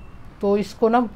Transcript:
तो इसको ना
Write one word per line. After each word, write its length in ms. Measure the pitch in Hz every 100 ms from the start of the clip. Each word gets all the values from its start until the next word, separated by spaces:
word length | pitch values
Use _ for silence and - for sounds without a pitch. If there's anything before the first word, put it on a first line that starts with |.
| - - - -
तो 140 | 202 202
इसको 320 | 202 - 226
ना 100 | 240 226